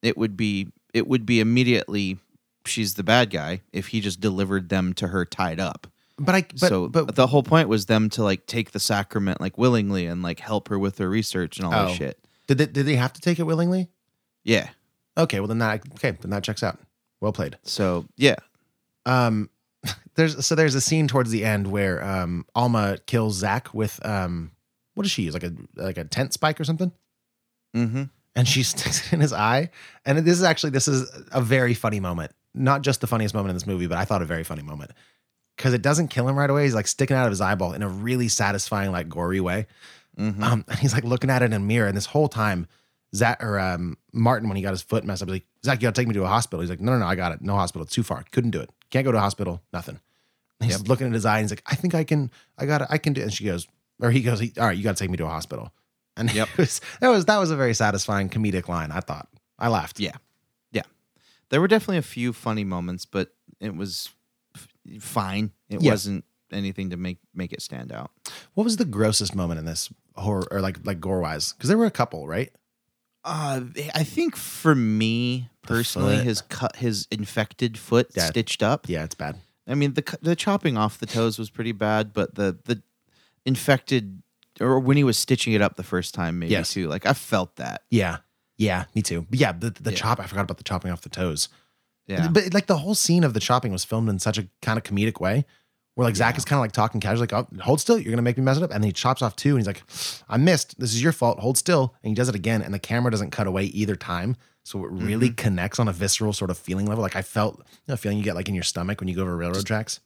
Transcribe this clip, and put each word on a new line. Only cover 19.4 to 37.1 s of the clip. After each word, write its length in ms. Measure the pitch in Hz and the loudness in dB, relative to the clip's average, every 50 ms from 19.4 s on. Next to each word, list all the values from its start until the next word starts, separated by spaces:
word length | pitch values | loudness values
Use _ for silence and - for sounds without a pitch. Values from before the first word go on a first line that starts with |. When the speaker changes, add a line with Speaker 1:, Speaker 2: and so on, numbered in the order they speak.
| 104 - _ _ _ _ _ _ - | -2 -4 _ _ _ _ _ _ -10
Speaker 2:
<laughs> 320 | - - - _ - _ | -10 -10 -10 _ -6 _
there's, 300 | - 160 160 151 - 135 | 2 2 2 2 -2 -2
so 80 | - 165 | 0 4
there's 200 | 156 160 151 127 | 4 4 4 4
a 60 | 139 | 2
scene 260 | 127 - 160 160 156 | 2 2 2 2 2
towards 240 | 139 123 135 127 113 | 2 2 2 0 2
the 120 | 113 110 101 | 0 0 2
end 220 | 110 107 101 98 | 2 2 2 0
where, 360 | 98 98 104 98 95 90 73 57 | 0 0 0 0 0 0 -2 -4
um, 420 | 98 98 95 90 85 87 87 - _ _ | -4 -2 -2 -2 -2 -4 -6 -6 _ _
Alma 440 | 113 120 123 117 110 104 98 98 - _ | 0 2 2 2 2 2 0 -2 -4 _
kills 280 | - - 117 110 110 101 | -2 0 0 2 0 -2
Zach 360 | 92 101 98 98 123 - - - | -2 0 0 0 -2 -2 -6 -4
with, 300 | 110 110 101 - - - | -2 -2 -2 -4 -6 -6
um, 460 | - 107 98 92 90 87 85 82 82 _ _ _ _ _ _ _ _ _ | -4 -2 -2 -2 -2 -4 -6 -8 -10 _ _ _ _ _ _ _ _ _
what 100 | 202 202 | -4 -2
does 80 | 202 | -2
she 120 | - - 101 | -2 -2 -2
use? 100 | 82 73 | -4 -4
Like 100 | 90 85 | -6 -6
a, 100 | 87 85 - - - _ | -8 -8 -10 -14 -18 _
like 220 | - 82 95 85 | -8 -6 -6 -6
a 60 | 87 82 | -6 -8
tent 300 | 76 - - 139 131 - | -6 -4 -4 -2 -4 -2
spike 260 | - - 156 156 - | 0 0 0 0 0
or 40 | 160 | -2
something? 260 | 135 165 160 185 180 - _ _ _ _ _ _ _ _ _ _ _ _ _ _ _ - | -2 0 0 -2 -4 -4 _ _ _ _ _ _ _ _ _ _ _ _ _ _ _ -2
Speaker 1:
Mm-hmm. 280 | 113 120 113 113 135 139 135 _ _ _ _ _ | -2 0 0 -2 -4 -6 -6 _ _ _ _ _
Speaker 2:
And 120 | 123 127 | 2 2
she 160 | 123 - 131 127 | 4 4 2 2
<laughs> 80 | - | 0
sticks 360 | - - - - - - - | -2 -2 -2 -2 -2 -2 0
it 60 | - - | 0 2
in 80 | 165 | 4
his 120 | 147 147 120 | 4 2 4
eye. 360 | 85 104 110 120 135 165 170 _ - - - - - _ | 2 2 4 4 4 2 0 _ -16 -20 -20 -20 -10 _
And 140 | 139 139 156 | 0 2 4
this 180 | 165 170 175 | 6 4 4
is 60 | 175 190 | 6 6
actually, 280 | 175 160 - - 156 | 4 4 4 0 0
this 160 | 131 135 123 | 2 2 2
is 220 | 147 143 127 131 - - - - - | 4 2 2 0 -2 -10 -20 -18 -4
a 100 | - 135 | 0 0
very 320 | 123 110 127 131 127 120 120 | 2 4 4 4 4 4 2
funny 260 | - - 113 107 101 | 2 0 -2 -2 0
moment. 320 | 95 90 87 85 80 - _ _ _ _ _ | -2 -2 -4 -4 -6 -8 _ _ _ _ _
Not 280 | 131 135 127 139 139 | 0 2 2 2 4
just 200 | 143 139 127 - | 2 0 0 0
the 60 | - | -2
funniest 260 | - 120 113 110 104 101 | -2 0 0 0 0 0
moment 180 | 110 98 95 | -2 -2 -2
in 40 | 90 | -4
this 120 | 90 - | -4 -4
movie, 200 | 104 95 90 90 | -4 -2 -2 -2
but 100 | 85 87 | -2 -2
I 80 | 85 95 | -2 0
thought 160 | - 110 95 | 0 0 -2
a 40 | 87 | 0
very 180 | 76 85 82 82 | -2 -4 -6 -4
funny 180 | - 82 76 73 | -6 -8 -10 -10
moment. 280 | 73 76 73 71 - - _ _ _ _ _ _ _ _ _ _ _ _ | -10 -12 -12 -12 -14 -20 _ _ _ _ _ _ _ _ _ _ _ _
'Cause 160 | - - 131 123 | -2 0 2 2
it 80 | 117 | 2
doesn't 260 | 95 139 151 156 170 | 2 2 2 2 0
kill 200 | 135 - 131 120 | 0 0 -2 0
him 80 | 131 139 | 0 2
right 140 | 139 143 143 | 2 2 2
away. 140 | 139 147 147 | 4 4 4
He's, 100 | 139 120 | 2 2
like, 140 | 110 104 | 0 -2
sticking 280 | - - - 139 127 | -2 0 0 2 2